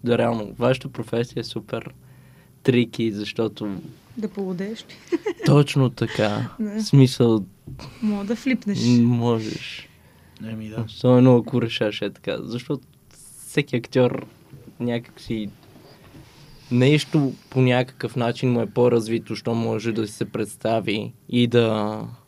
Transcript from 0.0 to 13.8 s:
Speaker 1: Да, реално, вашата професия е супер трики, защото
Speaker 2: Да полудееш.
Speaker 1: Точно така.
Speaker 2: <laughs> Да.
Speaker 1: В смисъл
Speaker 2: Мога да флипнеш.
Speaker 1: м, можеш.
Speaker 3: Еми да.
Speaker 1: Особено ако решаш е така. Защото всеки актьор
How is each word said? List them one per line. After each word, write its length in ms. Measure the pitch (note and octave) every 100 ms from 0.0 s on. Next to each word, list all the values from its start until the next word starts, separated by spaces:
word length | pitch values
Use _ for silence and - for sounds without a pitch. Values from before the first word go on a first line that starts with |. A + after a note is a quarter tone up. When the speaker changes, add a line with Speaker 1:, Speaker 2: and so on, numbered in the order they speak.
Speaker 1:
Да, 140 | A#2+ A#2
реално, 360 | A#2 A2+ G#2 -
вашата 300 | A#2+ C3 C#3
професия 520 | - A#2 A#2 A#2+ A#2+
е 40 |
супер 500 | A2+ A2+ - A#2 - - - - - - _ _
трики, 500 | - A#2+ A#2 - A2+
защото 640 | G2+ G2+ - A2 G#2 G#2 F#2 - - _ -
Speaker 2:
Да 120 | G#3
полудееш. 560 | G3+ F#3+ F3+ G3 A3+ - - - E4 G#4+ - G4
Speaker 1:
Точно 440 | C#3+ C#3+ C#3+ B2+
така. 580 | A#2+ A2+ - G#2+ G#2 A#2+
Speaker 2:
<laughs> 60 | -
Да. 100 | G#3+
Speaker 1:
В 120 | G#3+
смисъл 640 | G#3+ C#3 B2+ - A#2+ A2+ F#2+ _ - - - -
Speaker 2:
Мога 220 | A3 G3+
да 120 | G3+ A#3
флипнеш. 420 | C4+ B3+ G#3 G3 A#2
Speaker 1:
м, 160 | A#2+ A#2+ A#2+
можеш. 720 | A#2+ A2+ G#2+ - - - - _ _ _ _ -
Speaker 3:
Еми 240 | A2 A2 G#2+
да. 160 | A2 A2+
Speaker 1:
Особено 500 | - B2+ B2 B2+ B2
ако 260 | A#2 B2
решаш 400 | A#2 - G#2+ G#2
е 80 | G#2
така. 260 | - - -
Защото 420 | - A#2+ - C#3+ - _ _ - - - -
всеки 300 | - C#3+
актьор 500 | B2